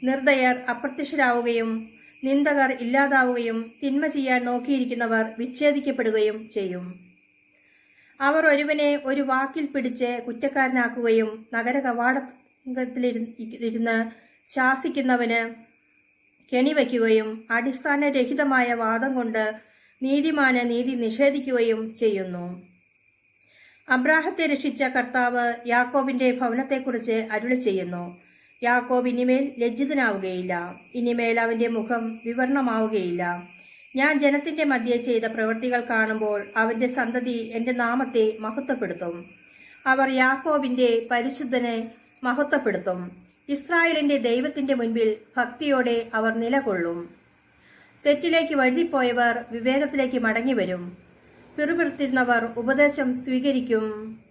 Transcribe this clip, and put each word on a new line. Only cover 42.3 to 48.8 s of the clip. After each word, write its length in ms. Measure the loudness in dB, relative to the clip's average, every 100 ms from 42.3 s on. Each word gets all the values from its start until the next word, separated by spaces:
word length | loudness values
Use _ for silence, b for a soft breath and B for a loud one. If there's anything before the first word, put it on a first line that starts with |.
| 0 0 0 0 -2 -2 -6 -8 -14 -20 _ -6
ഇസ്രായേലിന്റെ 680 | -6 0 2 2 2 2 2
ദൈവത്തിന്റെ 580 | 2 0 0 -4 -2
മുൻപിൽ 420 | 0 0 2 0 0 -6 -2
ഭക്തിയോടെ 720 | -2 -2 0 2 2 0 -2
അവർ 200 | 0 0
നിലകൊള്ളും." 880 | 0 0 0 0 -2 -2 -4 -10 -16 _ _ _ _ B B B B 2
തെറ്റിലേക്ക് 480 | 2 4 2 2
വഴുതിപ്പോയവർ 880 | 2 4 4